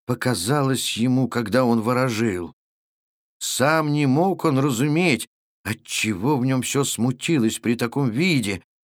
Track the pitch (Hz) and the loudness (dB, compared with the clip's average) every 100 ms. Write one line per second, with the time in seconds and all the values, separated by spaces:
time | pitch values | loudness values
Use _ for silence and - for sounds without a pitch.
0 | - 123 127 101 90 147 135 127 - 104 | -6 -2 -2 -2 0 0 0 -2 -4 -2
1 | 127 127 127 117 101 120 123 117 107 127 | 0 2 0 -2 0 2 2 2 0 0
2 | 131 107 113 90 82 - _ _ _ _ | 0 0 -2 -2 -8 -14 _ _ _ _
3 | _ _ _ _ - - 147 160 151 147 | _ _ _ _ -8 0 2 2 2 2
4 | 143 135 190 170 160 135 143 113 147 151 | 2 4 2 0 0 2 2 0 0 2
5 | 180 117 - _ _ _ 101 110 - - | 2 0 -4 _ _ _ -8 -8 -8 -4
6 | 110 92 120 151 131 131 117 139 135 - | -2 -2 0 0 0 0 0 -2 -2 0
7 | 120 131 - 160 110 - 110 120 120 139 | 0 0 0 2 2 0 -2 -2 -2 -2
8 | 135 110 185 143 104 92 - _ | -2 0 0 0 0 -4 -10 _